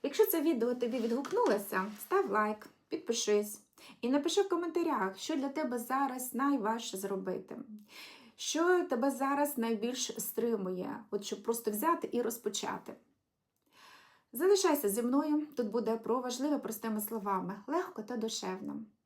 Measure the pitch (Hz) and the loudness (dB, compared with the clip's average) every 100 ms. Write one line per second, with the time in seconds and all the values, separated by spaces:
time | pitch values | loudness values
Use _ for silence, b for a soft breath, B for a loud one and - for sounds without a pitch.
0 | 277 277 427 330 294 262 233 247 240 247 | -2 4 4 6 2 2 0 0 0 0
1 | 226 233 285 415 453 208 - 190 202 208 | 0 0 0 2 4 2 0 -4 -4 -8
2 | - 381 370 202 214 214 - _ _ - | 0 0 2 2 0 -2 -10 _ _ -8
3 | - 226 - 208 208 - _ _ B B | -2 -2 4 2 2 -8 _ _ B B
4 | 240 285 311 392 392 339 349 330 339 254 | 2 2 4 2 2 2 0 0 2 2
5 | 190 190 - 311 269 277 311 240 226 262 | 0 -4 -4 -2 -2 -2 -2 -2 -2 0
6 | 277 254 - 233 277 277 208 233 - 190 | 0 -2 -6 0 2 2 0 -2 -4 -6
7 | 196 190 190 180 - - - 214 B B | -4 -4 -2 -6 -6 -12 -12 -16 B B
8 | B B B B - 302 339 359 - 240 | B B B B -4 2 4 4 4 2
9 | 277 240 269 277 294 262 226 220 233 254 | 2 2 0 2 0 0 0 0 -2 -2
10 | - - - - 233 220 185 185 - 214 | -4 -4 -4 -2 0 0 -2 -4 -6 -8
11 | - 208 202 202 208 233 - 208 311 320 | -4 -4 -4 -6 -2 -2 0 0 2 2
12 | - 240 240 233 - 208 202 190 - - | 2 -2 -2 -2 -4 -4 -4 -6 -8 -18
13 | _ _ _ _ _ _ _ B B B | _ _ _ _ _ _ _ B B B
14 | B B B 240 359 403 370 294 202 202 | B B B 0 6 6 6 4 2 2
15 | 233 269 302 302 294 - 220 226 214 226 | 2 2 4 0 0 -2 0 0 0 -2
16 | - 240 247 247 285 285 - 220 226 214 | 0 0 0 -2 0 0 -2 -6 -4 -4
17 | 208 226 202 190 180 196 - 320 370 - | -4 -4 -2 -2 -2 -8 -2 -2 -2 -8
18 | 202 247 220 - 190 190 - - - _ | -6 -4 -4 -4 -6 -6 -6 -10 -12 _